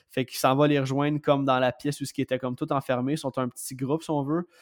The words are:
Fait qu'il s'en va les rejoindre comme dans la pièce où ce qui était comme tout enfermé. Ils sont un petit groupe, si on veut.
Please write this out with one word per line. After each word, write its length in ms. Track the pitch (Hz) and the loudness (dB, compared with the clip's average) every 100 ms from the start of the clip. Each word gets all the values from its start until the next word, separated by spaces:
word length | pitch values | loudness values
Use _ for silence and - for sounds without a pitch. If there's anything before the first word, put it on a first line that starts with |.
| _ | _
Fait 140 | - 123 | -4 -4
qu'il 120 | - | 0
s'en 180 | 139 135 | 2 6
va 100 | 147 | 4
les 120 | 143 | 4
rejoindre 400 | 131 139 147 147 | 2 0 0 0
comme 220 | 151 139 | 2 2
dans 160 | 135 127 | 2 2
la 140 | 127 | 2
pièce 260 | - 147 - | 0 -4 -4
où 60 | 139 | -6
ce 80 | |
qui 80 | - | -6
était 180 | 131 127 | -4 -2
comme 160 | 127 123 | -4 -4
tout 160 | 151 | -2
enfermé. 420 | 139 - 123 131 | -2 0 0 0
Ils 40 | 151 | -2
sont 200 | 135 131 | -4 -4
un 120 | 127 | -4
petit 260 | - - 131 | -6 -12 -6
groupe, 260 | 131 160 | -2 -2
si 80 | 165 | -2
on 120 | 147 | -2
veut. 240 | 139 165 175 _ | 0 -2 -4 _